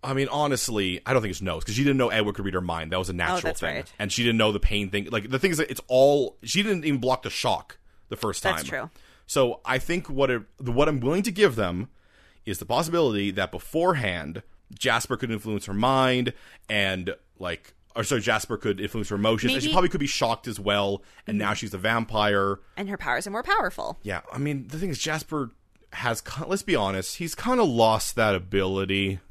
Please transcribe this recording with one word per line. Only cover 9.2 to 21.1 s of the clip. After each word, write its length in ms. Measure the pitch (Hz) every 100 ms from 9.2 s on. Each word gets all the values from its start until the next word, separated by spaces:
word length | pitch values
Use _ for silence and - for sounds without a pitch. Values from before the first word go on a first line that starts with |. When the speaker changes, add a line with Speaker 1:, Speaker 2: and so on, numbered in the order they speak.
| -
Speaker 1:
So 340 | 147 127 110
I 140 | - 131
think 320 | 127 180 -
what 200 | 135 139
it, 100 | 120 - _
what 300 | 123 117 151
I'm 100 | 143
willing 220 | 120 175
to 80 | 208
give 240 | 190 202 113
them 320 | 95 90 - - _ _ _ _ -
is 120 | 95
the 80 | 92
possibility 640 | 120 160 170 147 104 101
that 200 | 95 92
beforehand, 920 | 87 - 160 180 160 107 87 73 87 - - _ 107
Jasper 380 | 131 117 - 123
could 140 | 127
influence 340 | 110 110 104 -
her 60 |
mind 600 | 101 120 135 131 127 123 - - - -
and, 480 | 107 98 92 90 - _ _
like, 380 | 90 82 - _ _ -
or 80 |
so 160 | 110 131
Jasper 380 | 113 110 - 110
could 220 | 113 95
influence 280 | 101 117 101
her 60 | 101
emotions. 360 | 110 113 120
And 80 | 269
she 60 | 311
Speaker 2:
Maybe 60 |
Speaker 1:
probably 160 | 185 180
could 100 | -
be 80 | 139
shocked 400 | - 123 117 -
as 120 | 101
well. 440 | 101 101 101 98 -